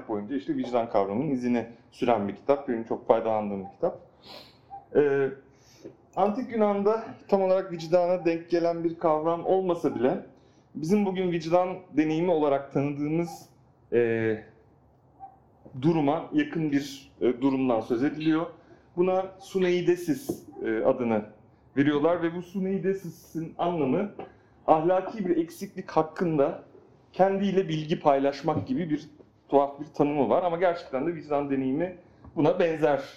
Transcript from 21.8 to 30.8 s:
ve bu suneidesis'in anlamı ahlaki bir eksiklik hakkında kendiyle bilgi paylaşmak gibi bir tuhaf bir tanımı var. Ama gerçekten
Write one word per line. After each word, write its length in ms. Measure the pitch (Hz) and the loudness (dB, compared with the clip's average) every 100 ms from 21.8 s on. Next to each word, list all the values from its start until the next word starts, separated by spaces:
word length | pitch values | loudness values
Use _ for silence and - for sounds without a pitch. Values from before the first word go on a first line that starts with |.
| 143 147 156 175 | 2 4 2 2
ve 120 | 165 175 | -2 -4
bu 60 | |
suneidesis'in 1120 | 175 202 190 190 170 190 170 160 - 160 160 - | -8 -4 -2 -2 -2 -4 -6 -16 -12 -10 -8 -4
anlamı 540 | 175 175 135 160 208 - - - _ _ - | -2 0 0 0 -2 -8 -18 -18 _ _ 2
ahlaki 600 | 156 165 185 185 226 180 | 4 4 2 0 -4 -2
bir 100 | 160 | 0
eksiklik 540 | 165 - 196 - - | -2 -6 -12 -12 -4
hakkında 720 | 160 160 - 175 156 143 185 - - - - _ | 0 0 0 0 2 0 0 -14 -20 -20 -20 _
kendiyle 540 | - 190 196 196 185 170 | 2 2 4 0 0 0
bilgi 320 | 156 151 165 | -2 -2 0
paylaşmak 680 | 151 139 139 139 160 151 - | 2 4 2 -2 -2 -2 -2
gibi 220 | 131 170 | -4 -2
bir 200 | 147 - - - _ - | -4 -8 -20 -20 _ 2
tuhaf 300 | 139 139 - | 2 2 -2
bir 60 | 147 | -8
tanımı 440 | - 143 147 117 | 0 0 2 2
var. 140 | 131 | 2
Ama 140 | 180 170 | 2 2
gerçekten 500 | 180 170 | 0 0